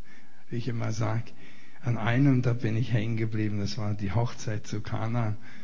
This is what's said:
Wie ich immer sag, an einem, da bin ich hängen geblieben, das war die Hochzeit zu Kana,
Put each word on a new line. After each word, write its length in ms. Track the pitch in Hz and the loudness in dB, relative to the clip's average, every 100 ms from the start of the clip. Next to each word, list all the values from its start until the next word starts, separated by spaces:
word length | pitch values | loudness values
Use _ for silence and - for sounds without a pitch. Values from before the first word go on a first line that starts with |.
| - - - - - | -4 -4 -4 -4 -4
Wie 60 | 120 | -2
ich 120 | 117 | -2
immer 240 | 117 110 | -2 -2
sag, 320 | 107 110 113 - - - - - - | 0 0 0 -2 -4 -4 -4 -4 -2
an 160 | 127 113 | 0 0
einem, 440 | 110 120 143 127 | 2 4 6 6
da 120 | 120 | 4
bin 220 | 117 110 110 | 2 2 2
ich 160 | 110 | 2
hängen 260 | 117 113 110 | 2 2 0
geblieben, 420 | 110 107 107 104 | 0 2 0 0
das 180 | 98 - | 0 0
war 160 | 104 | 0
die 180 | 101 98 | 0 0
Hochzeit 540 | 87 123 - 120 107 - | 2 0 0 -2 -2 -2
zu 160 | 107 | -2
Kana, 560 | - 104 113 120 110 98 - - | -2 -2 0 0 0 -2 -4 -4